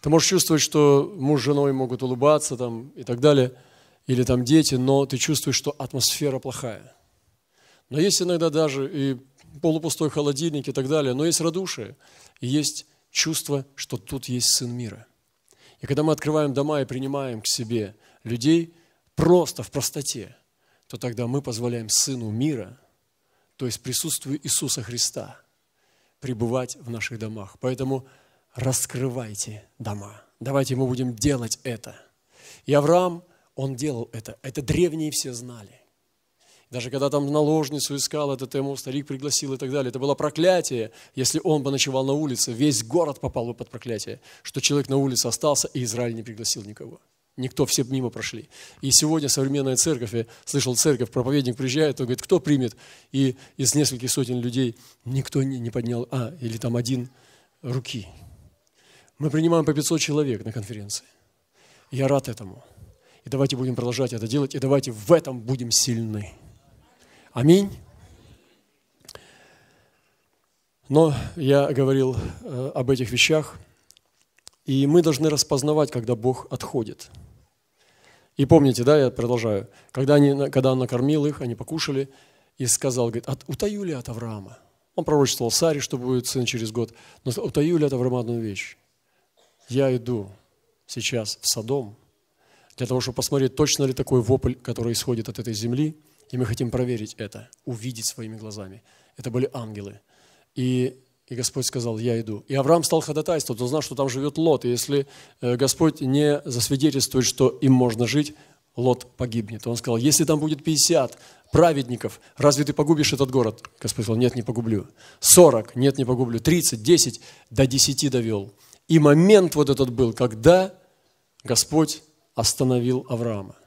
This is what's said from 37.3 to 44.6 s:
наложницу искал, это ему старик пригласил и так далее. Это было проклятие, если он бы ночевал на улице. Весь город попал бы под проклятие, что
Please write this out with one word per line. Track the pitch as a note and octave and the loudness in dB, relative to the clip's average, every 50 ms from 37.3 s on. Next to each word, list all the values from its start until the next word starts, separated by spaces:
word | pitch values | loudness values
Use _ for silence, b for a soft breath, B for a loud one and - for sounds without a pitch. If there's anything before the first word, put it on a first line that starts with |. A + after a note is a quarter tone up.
| C#3+ | 2
наложницу | D3+ D3+ D3 D#3 D#3+ D#3 C3+ D3 D3 C3+ - C#3+ | 2 2 4 2 2 0 -2 -4 -6 -6 -6 -4
искал, | C#3 C3 - - D3+ D3 C#3+ C#3 | -4 -6 -4 -4 -4 -4 -4 -4
это | B2+ C3+ B2 - | -6 -8 -8 -6
ему | C#3+ C3+ C#3 C#3 | -6 -4 -4 -6
старик | B2+ - C#3 C3 C#3+ C#3 C#3+ | -8 -10 -8 -8 -8 -6 -6
пригласил | C#3 C3 C3 D3 C3 - - C#3+ C3+ | -10 -8 -6 -4 -4 -4 -4 -4 -8
и | |
так | B2+ D3 C3 B2+ | -6 -6 -6 -4
далее. | C#3+ C3+ B2 | -4 -4 -4
Это | B2 C3+ | -4 -4
было | B2+ C#3+ C#3+ | -2 -2 -2
проклятие, | - D3+ D3+ C#3 - D#3+ F3+ F#3 F3+ D3+ - C#3+ A#2+ A2 G2+ B B B B B | 0 -2 -4 -2 2 2 2 4 2 0 -2 -4 -6 -6 -6 B B B B B
если | - C3 A#2+ - D#3+ D#3 | -2 -2 -2 -2 -2 0
он | F3+ D#3 D3+ C3 | 2 0 0 0
бы | C#3 C#3 | -2 -2
ночевал | C3+ - C#3+ C3 C3 C3+ | -2 -2 0 0 -2 0
на | C3+ C#3 | 0 0
улице. | D3 D#3 D3 B2+ A2+ - - A#2+ | 0 -2 -2 -2 -2 -2 -4 -2
Весь | A2 C3+ D3+ C#3 A2 A#2 | 0 2 2 2 0 -4
город | A2+ B2 F3 E3+ D3 C#3 - | -2 0 0 0 0 -2 -6
попал | - C3 - C#3 A#2 | -6 -6 -4 -4 -6
бы | A#2+ A#2 | -6 -8
под | - A#2+ - | -12 -14 -16
проклятие, | - A#2 - C3 A2+ G#2+ - - G#2+ C3 B B B B B | -16 -14 -10 -8 -8 -8 -8 -10 -12 -16 B B B B B
что | - - C#3+ | -10 -10 -4